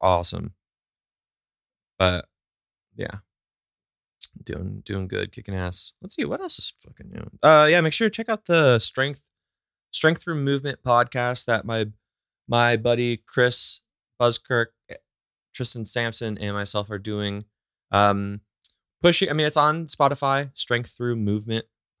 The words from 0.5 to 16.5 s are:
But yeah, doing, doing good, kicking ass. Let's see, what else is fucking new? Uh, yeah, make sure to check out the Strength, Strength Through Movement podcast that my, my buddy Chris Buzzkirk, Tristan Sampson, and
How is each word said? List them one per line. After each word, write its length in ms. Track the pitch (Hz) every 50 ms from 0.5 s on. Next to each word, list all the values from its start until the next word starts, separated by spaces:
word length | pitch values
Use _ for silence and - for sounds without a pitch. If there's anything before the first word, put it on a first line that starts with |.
| - _ _ _ _ _ _ _ _ _ _ _ _ _ _ _ _ _ _ _ _ _ _ _ _ _ _ _ _ -
But 300 | 95 90 90 85 - _ _ _ _ _ _ _ _ _ _ _ _ _ _
yeah, 220 | 107 - - - 101 - _ _ _ _ _ _ _ _ _ _ _ _ _ _ _ _ _ _ _ - - - -
doing, 400 | - - - - 92 95 101 98 -
doing 220 | - 101 98 95
good, 240 | 92 98 98 98 95
kicking 240 | - - - 101 98
ass. 380 | 92 90 90 - - - - - _
Let's 160 | - 202 -
see, 80 | - -
what 160 | 71 113 -
else 180 | 392 339 - -
is 160 | - - - _
fucking 300 | _ - - - - -
new? 200 | - - - - - -
Uh, 260 | - 151 156 151 151 151
yeah, 100 | 165 175
make 120 | 160 156
sure 160 | - - 233 214
to 60 | -
check 140 | - 226 -
out 180 | 220 214 _
the 320 | - 170 165 151 131 123 113
Strength, 520 | - - - 131 135 143 139 - _ _ _ _ _ _ _ _ _ _ _ _ _ _
Strength 300 | - - - 156 170 -
Through 140 | - 175 160
Movement 460 | 147 139 139 139 139 135 143 - -
podcast 640 | - 127 120 120 120 120 - 123 123 123 123 - -
that 200 | - 117 107 -
my, 260 | 113 113 113 107 107 - _ _ _ _ _ _ _ _ _ _ -
my 280 | 117 120 120 120 117
buddy 420 | 110 110 123 120 120 120 120 117 -
Chris 640 | _ _ - 131 123 127 123 - - - - - _ _ _ _ _ _ _ -
Buzzkirk, 460 | 120 120 117 - - - 131 117 117 - _ _ _ - - - _ _ _ _ _ _ _ _ _ _ -
Tristan 300 | - 127 - - 120 110
Sampson, 540 | - - 120 117 117 110 - 120 110 104 -
and 160 | 104 104